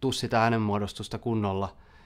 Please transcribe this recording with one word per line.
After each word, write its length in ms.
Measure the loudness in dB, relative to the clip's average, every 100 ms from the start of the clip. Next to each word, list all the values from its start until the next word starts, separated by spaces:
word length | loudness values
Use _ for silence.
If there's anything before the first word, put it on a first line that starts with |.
tuu 120 | -2
sitä 300 | -2 0 4
äänenmuodostusta 760 | 4 4 2 0 -2 -6 -10 -6
kunnolla, 580 | -2 0 0 -2 -4 -8 -20 -20